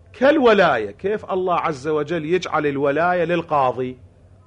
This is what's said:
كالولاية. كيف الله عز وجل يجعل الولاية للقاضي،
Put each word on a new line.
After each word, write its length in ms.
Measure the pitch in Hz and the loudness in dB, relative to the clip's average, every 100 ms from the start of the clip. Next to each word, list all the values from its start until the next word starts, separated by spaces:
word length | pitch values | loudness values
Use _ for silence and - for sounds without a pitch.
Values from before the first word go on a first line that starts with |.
| _ | _
كالولاية. 760 | - 262 311 247 202 170 123 101 | 0 2 4 4 6 4 2 -4
كيف 340 | 101 190 208 | -6 -6 -6
الله 300 | - 185 185 | -4 -4 -2
عز 340 | 165 156 135 151 | -2 -2 -4 -4
وجل 360 | 156 147 170 | -2 -2 -4
يجعل 420 | 151 180 180 156 147 | -2 -2 -2 -2 -2
الولاية 580 | 139 143 143 175 180 | 0 0 0 0 0
للقاضي، 760 | 165 175 160 147 131 120 127 127 - _ _ _ | 0 -2 -2 0 0 -2 -6 -10 -20 _ _ _